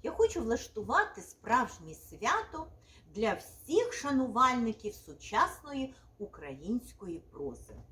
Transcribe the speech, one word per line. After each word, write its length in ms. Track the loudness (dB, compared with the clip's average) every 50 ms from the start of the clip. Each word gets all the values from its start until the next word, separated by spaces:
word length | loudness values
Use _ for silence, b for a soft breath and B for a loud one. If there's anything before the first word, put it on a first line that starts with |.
я 80 | -4 -4
хочу 320 | 4 4 4 4 4 -2
влаштувати 760 | 0 0 0 0 -2 -8 -8 -8 -4 2 2 2 2 2 -4 -14
справжнє 720 | -16 -16 -18 _ 0 2 4 4 4 2 -4 -14 -16 -16 -16
свято 720 | -16 -16 -18 -12 -2 2 2 2 2 0 -4 -10 -10 -10 -12 -14 b b b b b b -12 -4
для 200 | 0 0 0 0
всіх 580 | -2 -6 -16 -18 -18 -6 2 4 4 4 4
шанувальників 1000 | -4 -4 -2 2 2 2 2 2 4 6 6 6 6 4 2 0 -2 -2 -6 -8 -8
сучасної 1000 | -8 -16 -18 -18 -16 -10 0 4 4 4 4 2 -10 -12 -8 -4 -4 -4 -4 B B B B -12 _
української 1000 | -12 -12 -10 -14 -12 -12 -12 -10 -4 -2 -2 -2 -2 -6 -16 -12 -8 -8 -8 -8
прози. 580 | -10 -16 -12 -8 -8 -8 -8 -10 -14 -16 -16 -18 -18 -20